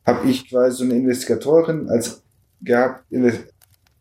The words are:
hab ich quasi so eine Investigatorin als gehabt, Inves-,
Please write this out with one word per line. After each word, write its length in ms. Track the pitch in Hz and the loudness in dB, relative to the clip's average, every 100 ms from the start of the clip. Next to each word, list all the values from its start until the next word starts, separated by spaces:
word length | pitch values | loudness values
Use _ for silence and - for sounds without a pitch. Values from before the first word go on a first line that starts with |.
hab 220 | - 120 135 | -2 0 0
ich 240 | 123 - | -2 -2
quasi 280 | 127 127 127 | 0 0 0
so 60 | |
eine 120 | 127 123 | -2 0
Investigatorin 920 | 127 123 - 113 135 160 165 160 - | 0 -2 -2 -2 2 2 2 -4 -2
als 320 | 117 113 - _ _ _ _ | -2 -2 -10 _ _ _ _
gehabt, 440 | - 120 127 - _ | -2 0 0 -4 _
Inves-, 340 | 127 123 113 - _ _ _ _ _ | 0 0 0 -8 _ _ _ _ _